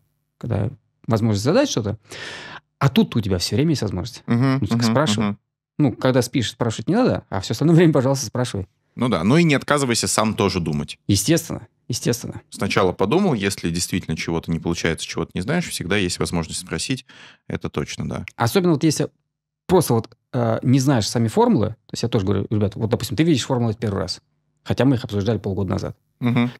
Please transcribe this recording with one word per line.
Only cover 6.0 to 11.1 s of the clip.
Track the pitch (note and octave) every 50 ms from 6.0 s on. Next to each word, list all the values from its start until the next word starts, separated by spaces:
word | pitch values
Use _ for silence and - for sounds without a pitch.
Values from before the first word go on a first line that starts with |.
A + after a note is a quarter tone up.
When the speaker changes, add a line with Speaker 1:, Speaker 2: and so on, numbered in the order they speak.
| - C3 B2 C3
Speaker 1:
спишешь, | A#2 - - C#3 A2 -
спрашивать | - - - A2+ - - A#2 -
не | F3+
надо, | A#3+ C4 D#3+ G2 - - -
а | - F#2+
всё | - - A#2
остальное | - C#3+ E3+ E3
<laughs> |
время, | E3 F3+ D#3+ D3+
пожалуйста, | C#3 A#2+ C3+ C#3 C3+ -
спрашивай. | G#2+ - B2 B2 - - G2 G2 _ _ _ _ _ -
Speaker 2:
Ну | - A#2+ B2+
да, | G2+ D#2+ E2+
ну | G#2 C#3
и | E3+ F3
не | D#3+ C#3
отказывайся | B2+ - - C#3+ D3 C#3 B2 A2+ - -
сам | F#2+ - G#2+ A2 A2 F#2
тоже | - G2+ F#2 E2+ F#2
думать. | D#2+ E2 D2 D2 D2 - - _ -
Speaker 1:
Естественно, | -